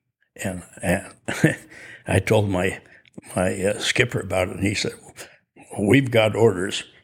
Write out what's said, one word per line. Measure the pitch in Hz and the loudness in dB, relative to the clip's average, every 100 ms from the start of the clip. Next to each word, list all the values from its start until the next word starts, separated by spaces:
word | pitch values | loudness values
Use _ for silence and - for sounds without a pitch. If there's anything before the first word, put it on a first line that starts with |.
| _ _ _ - | _ _ _ -8
And, | 98 90 - - | -8 -8 -12 -8
and | 95 90 - - - | -2 -2 -4 -16 -8
<laughs> | - 156 117 - - - - - | 0 0 0 -10 -20 -20 -14 0
I | 95 | 0
told | - 107 101 | 2 2 2
my, | 90 92 - _ - _ - - 98 | 0 -2 -4 _ -20 _ -20 -8 -2
my, | 92 101 | -2 0
uh, | 95 - | -2 -2
skipper | - - 123 - | -4 0 0 -2
about | 95 95 92 | -4 -2 -2
it, | 87 | -2
and | 98 | -2
he | 104 | -2
said, | - - - - - _ _ _ - - | -6 -8 -20 -20 -20 _ _ _ -14 -4
"We've | 101 135 127 | 4 4 6
got | 113 110 104 | 2 2 4
orders. | 113 92 95 - - _ | 4 4 -4 -6 -10 _